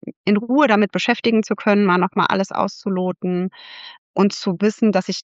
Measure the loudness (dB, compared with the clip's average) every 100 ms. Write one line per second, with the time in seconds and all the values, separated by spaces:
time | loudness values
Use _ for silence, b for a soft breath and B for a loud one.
0 | -18 -6 0 0 2 2 4 4 2 0
1 | -2 0 0 0 0 -2 2 2 4 2
2 | 0 0 0 0 -2 -2 -4 -6 -6 -4
3 | -4 -4 -4 -2 -4 B B B B B
4 | _ 0 0 0 -4 -2 -2 0 0 0
5 | -2 -8